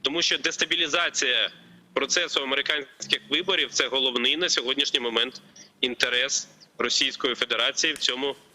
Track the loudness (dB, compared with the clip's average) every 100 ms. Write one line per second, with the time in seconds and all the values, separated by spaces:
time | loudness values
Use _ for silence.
0 | -2 -2 0 0 -2 -2 -2 0 0 0
1 | 0 0 0 2 0 -4 -20 -20 -6 -4
2 | 0 0 2 -2 0 -2 0 -2 -4 -14
3 | -4 -4 0 -2 2 0 0 0 0 2
4 | 0 2 0 0 0 0 0 -2 0 0
5 | 0 0 -2 -6 -20 -20 -20 _ -4 0
6 | 2 2 0 -2 -6 -18 -20 -4 0 2
7 | 0 0 -2 -2 -2 2 0 2 -2 0
8 | -2 -2 -4 -6 -16